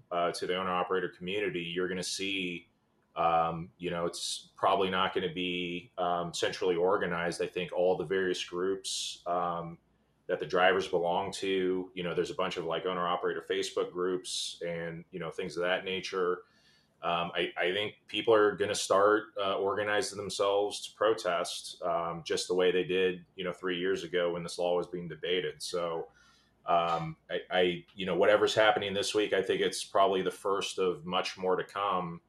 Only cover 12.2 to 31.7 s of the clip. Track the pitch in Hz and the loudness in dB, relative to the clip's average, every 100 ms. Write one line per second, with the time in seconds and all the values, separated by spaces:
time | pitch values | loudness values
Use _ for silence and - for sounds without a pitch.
12.2 | 85 82 90 92 82 82 87 90 87 90 | -2 -2 -2 -2 -4 -2 -2 -2 0 0
13.2 | 90 82 - 98 95 104 92 87 90 90 | -2 -4 -2 -2 0 -2 -2 0 0 0
14.2 | - - - - 85 85 85 82 - 92 | -4 -6 -8 -6 -6 -4 -6 -8 -12 -8
15.2 | 80 - 90 80 87 92 95 95 - 95 | -6 -6 -6 -2 0 0 -2 -6 -4 0
16.2 | 90 90 - _ _ _ _ _ 82 85 | 0 0 -6 _ _ _ _ _ -2 -2
17.2 | 87 85 90 82 87 98 104 - - 104 | -2 -2 -2 0 0 0 -4 -8 -6 0
18.2 | 110 110 104 95 101 98 - 98 104 107 | 6 8 6 4 0 0 2 6 6 6
19.2 | - 104 98 95 98 101 104 104 98 101 | 2 -4 -2 0 0 0 0 0 -2 -6
20.2 | 98 - 101 101 101 - - - 107 110 | -6 0 2 4 0 -4 -10 0 2 2
21.2 | 90 87 87 - - - 87 85 85 85 | 0 -2 -2 -6 -12 -6 -2 -2 -2 -6
22.2 | 80 92 - 90 90 90 82 92 92 87 | -4 -4 0 2 4 4 2 2 2 0
23.2 | 85 - 90 87 92 87 92 95 82 87 | -10 -8 -8 -4 -4 -2 0 -2 -2 0
24.2 | 87 87 85 - 87 87 85 90 85 76 | 0 -2 -6 -2 0 0 -2 -8 -10 -8
25.2 | 85 90 82 - - 87 85 82 - _ | -2 -2 -2 -6 -6 -4 -4 -4 -8 _
26.2 | _ _ _ _ - 85 85 82 80 - | _ _ _ _ 0 2 2 0 -4 -10
27.2 | - 90 - 92 90 85 - 101 92 87 | -8 -6 0 2 2 0 -8 -8 -2 4
28.2 | 101 104 104 110 107 104 101 98 98 107 | 6 6 6 6 6 4 0 -2 0 2
29.2 | 101 98 95 95 95 - - 101 95 95 | 2 2 2 2 0 -2 0 4 4 4
30.2 | 90 - 101 98 92 - 92 78 87 92 | 0 -2 -2 -2 -2 0 0 0 -2 -2
31.2 | - 98 92 90 87 | -2 -2 0 0 -2